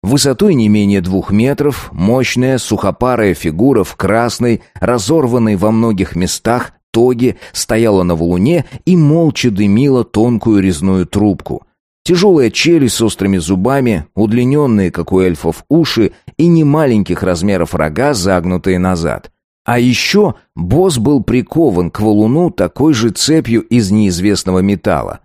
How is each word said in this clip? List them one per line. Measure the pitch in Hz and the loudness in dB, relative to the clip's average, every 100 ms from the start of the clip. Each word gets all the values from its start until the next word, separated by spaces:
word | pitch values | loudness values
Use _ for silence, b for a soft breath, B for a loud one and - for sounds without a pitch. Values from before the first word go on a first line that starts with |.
Высотой | 92 135 143 127 208 147 | 0 0 0 2 2 2
не | 107 | 2
менее | 104 101 101 | 2 2 0
двух | 90 95 - | 0 -4 0
метров, | 101 123 139 143 - - | 0 0 0 -2 -4 -12
мощная, | - 95 127 120 123 127 127 | -4 0 0 0 -2 0 -2
сухопарая | - 101 101 - 123 123 104 85 | -2 -2 -2 -2 -2 0 0 0
фигура | 85 80 131 117 | -4 0 2 2
в | 90 - | -2 -4
красной, | 92 110 120 - 120 110 B B | -2 0 -2 -2 -2 -2 B B
разорванной | 92 123 101 160 131 120 110 98 | -2 -2 0 0 2 0 0 0
во | 104 | 0
многих | 113 117 98 92 85 | 0 0 -2 -4 -4
местах | 90 - 110 120 - _ _ | -4 -4 -2 -2 -4 _ _
тоге | 113 123 120 123 - B | 0 2 2 -2 -2 B
стояла | - - 113 113 98 | -12 -4 0 2 2
на | 87 82 | 0 0
валуне | 85 90 113 170 120 B - | 0 0 0 0 -4 B 0
и | 180 | 2
молча | 147 160 165 - 123 | 4 4 2 0 -2
дымила | 98 104 104 143 131 | 0 0 2 2 0
тонкую | 117 101 117 117 113 101 | 0 0 0 0 2 2
резную | 95 78 95 95 85 | 2 -2 -2 -2 -2
трубку. | 101 104 90 - 58 _ _ _ _ | 0 0 -2 -8 -12 _ _ _ _
Тяжёлая | - 175 202 165 117 | -2 2 4 4 2
челюсть | - 160 165 127 - | 0 2 2 2 0
с | |
острыми | 113 - 98 98 | -2 0 -2 -2
зубами, | 80 95 110 139 123 95 76 - | -2 -2 0 0 0 -2 -4 -4
удлинённые, | 107 117 123 147 143 107 92 | -2 0 0 0 2 0 0
как | 85 80 | -4 -2
у | 95 | 0
эльфов, | 92 82 82 82 _ | 2 0 -4 -6 _
уши | 156 151 - 101 B B - | 0 2 0 0 B B 0
и | 165 | 2
немаленьких | 165 147 151 147 107 92 85 | 4 2 2 2 0 0 -2
размеров | 92 87 98 95 82 82 | -2 -2 -2 -2 -2 -2
рога, | 78 78 139 | -4 -2 -2
загнутые | 127 90 92 85 90 95 90 | 0 0 0 0 -2 -2 0
назад. | 92 87 82 50 - _ _ _ - | 0 -2 -4 -6 -12 _ _ _ -4
А | 120 | 0
ещё | 123 117 - 202 202 b b - | 0 0 0 0 0 b b -10
босс | 87 135 190 127 | -2 2 2 0
был | 113 143 | 0 0
прикован | - 123 - 151 156 90 85 | 0 -2 -2 0 0 0 -2
к | - | -2
валуну | 107 104 110 143 180 | 0 2 2 2 0
такой | - 90 - 151 | 0 -4 0 0
же | 127 117 | 2 0
цепью | - - 160 131 113 | -2 0 0 0 -2
из | - 120 98 | 0 0 2
неизвестного | 107 101 87 104 95 95 92 | 2 2 0 0 0 0 0
металла. | 98 98 - 78 50 - | 0 0 -2 -2 -4 -12